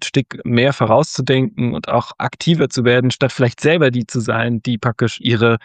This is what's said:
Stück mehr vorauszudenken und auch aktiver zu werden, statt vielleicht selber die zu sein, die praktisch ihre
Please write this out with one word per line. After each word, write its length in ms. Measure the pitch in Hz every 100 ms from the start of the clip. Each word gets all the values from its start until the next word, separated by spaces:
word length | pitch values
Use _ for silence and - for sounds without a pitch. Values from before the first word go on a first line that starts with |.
Stück 340 | - - 123 -
mehr 280 | - 117 131
vorauszudenken 1000 | 139 113 117 156 - 127 131 131 - 120
und 140 | - -
auch 240 | 117 - -
aktiver 500 | 123 - - 165 131
zu 160 | -
werden, 260 | 120 123 127
statt 220 | - 135
vielleicht 280 | - 123 -
selber 300 | 147 170 139
die 160 | 123 113
zu 140 | 123
sein, 420 | 113 113 117 117
die 160 | - 117
praktisch 400 | 123 113 117 -
ihre 380 | - 117 117 113